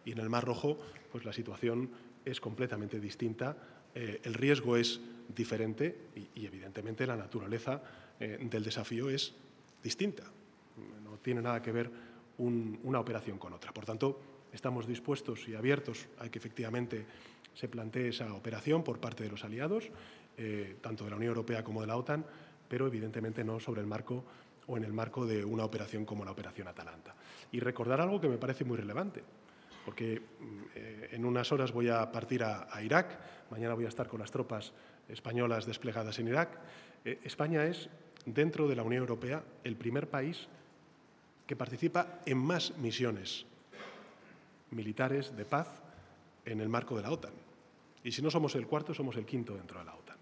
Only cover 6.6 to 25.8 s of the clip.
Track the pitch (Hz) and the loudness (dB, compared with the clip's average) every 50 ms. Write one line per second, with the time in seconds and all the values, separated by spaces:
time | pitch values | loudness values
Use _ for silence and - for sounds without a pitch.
6.6 | 95 98 95 110 101 110 110 107 131 127 123 113 101 95 - 117 95 98 107 113 | -12 -10 -8 -8 -6 -6 -2 0 2 2 2 0 -4 -4 -4 -4 -2 -2 -2 -2
7.6 | - - 131 143 - - - - - - - - - 107 107 - 131 120 113 113 | 0 -2 -2 -2 -4 -10 -16 -18 -20 -20 -10 -6 -6 -4 -4 -4 -4 -2 0 0
8.6 | 107 110 107 - 107 - 120 113 127 139 135 139 - - - - - - - - | 0 0 0 -2 -2 -2 -2 0 0 2 2 0 0 -2 -4 -12 -20 -20 -20 -20
9.6 | - - - - - 117 - - 190 208 165 - - - - - - - - - | -20 -20 -20 -8 -4 -4 0 2 2 0 0 -2 -10 -14 -16 -18 -20 -20 -20 -20
10.6 | - - - - 104 101 107 107 107 107 107 104 - 127 123 120 117 120 120 117 | -20 -20 -16 -16 -14 -14 -14 -14 -14 -14 -14 -6 -2 0 0 2 2 2 0 0
11.6 | 120 117 110 117 117 120 - - - - - - - - - - 123 120 120 117 | 0 0 2 2 2 0 -4 -12 -16 -16 -18 -20 -20 -20 -6 0 2 4 4 4
12.6 | 113 110 107 107 - 135 131 127 110 117 117 110 107 - 101 95 - 90 87 - | 2 0 -4 -4 0 2 2 2 2 2 0 -2 -2 -4 -6 -6 -8 -10 -12 -10
13.6 | - - - 110 101 - 110 110 135 135 135 - - - - - - - - 110 | -12 -10 -8 -8 -4 -4 0 2 2 2 2 0 -6 -16 -18 -20 -20 -16 -16 -4
14.6 | - 131 123 123 113 117 123 113 120 - 143 135 - - 117 107 - - 110 110 | -2 0 0 0 0 -2 -2 -4 0 0 0 0 0 -4 -4 -4 -4 -6 -6 0
15.6 | 110 127 139 143 139 - 117 - - - - - 117 117 - 110 - 120 - - | 4 4 4 4 4 -2 -6 -6 -8 -12 -12 -10 -10 -8 -8 -8 -8 -8 -6 -4
16.6 | 120 113 113 123 120 117 120 110 104 - - - - - - - - - - - | -4 0 0 0 0 0 -2 -6 -6 -8 -14 -18 -18 -20 -20 -20 -20 -20 -12 -8
17.6 | - 120 - 117 110 113 110 131 127 120 117 - 120 110 104 98 107 117 110 107 | -6 -6 -4 -4 -6 -4 -2 0 0 0 0 -2 -4 -4 -4 -4 -4 -4 -4 -2
18.6 | - 147 151 165 160 156 120 113 - 117 113 - 113 107 104 101 - 107 107 117 | 2 4 4 4 4 2 -2 -2 -2 -6 -4 -4 -4 -4 -4 -6 -6 -6 -4 -2
19.6 | 135 160 196 226 226 - - - - - - - - - - - 117 110 107 104 | 0 0 0 0 0 -4 -12 -14 -16 -16 -18 -20 -20 -20 -12 -8 -4 -4 -2 -2
20.6 | 101 95 95 113 - 117 110 104 104 104 104 101 113 120 117 117 113 117 117 110 | -4 -6 -8 -10 -6 -6 -6 -4 -4 -6 -2 0 2 2 2 2 2 2 0 0
21.6 | 113 117 107 113 110 110 113 120 123 - 147 151 156 - - - - - - - | 0 -2 -2 -2 0 0 0 0 2 2 0 0 0 -4 -10 -16 -18 -18 -20 -20
22.6 | - - - 123 131 135 120 110 107 110 104 117 110 110 110 - 120 110 110 113 | -8 -4 0 2 2 2 2 0 -2 -2 -2 -2 -2 -2 -2 0 0 0 0 -2
23.6 | - - 117 107 104 104 104 110 113 - 123 123 127 - - - - - - - | -2 -2 -2 0 0 -2 -2 -4 -2 -2 -4 -4 -4 -8 -16 -20 -20 -20 -20 -20
24.6 | - - 127 117 110 104 104 110 113 113 110 131 123 113 113 107 101 104 110 110 | -8 -4 -2 -2 0 0 0 0 0 0 0 0 2 2 2 2 2 2 2 2
25.6 | 110 107 110 110 | 2 2 0 -2